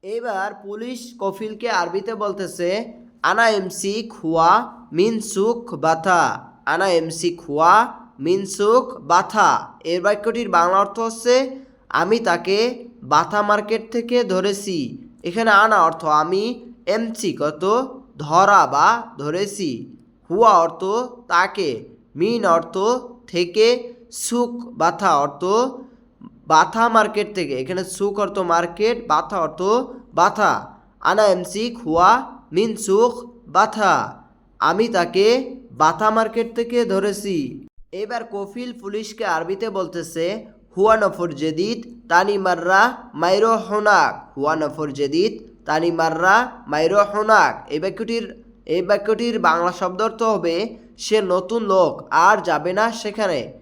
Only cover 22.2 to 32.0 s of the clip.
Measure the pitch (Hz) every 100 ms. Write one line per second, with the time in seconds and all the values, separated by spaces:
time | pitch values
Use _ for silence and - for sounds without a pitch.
22.2 | 190 233 196 170 165 190 202 247 - -
23.2 | - 175 175 190 226 240 - - - -
24.2 | - 240 240 - - - 160 175 196 151
25.2 | 143 - 180 214 262 262 - _ _ _
26.2 | - _ - 156 - 220 233 226 208 202
27.2 | 208 208 151 131 131 185 185 - 202 202
28.2 | 196 190 180 170 170 170 214 240 233 156
29.2 | 170 196 156 - 185 233 262 - - 147
30.2 | 180 208 190 123 - - _ _ - 190
31.2 | 214 180 175 190 233 233 160 160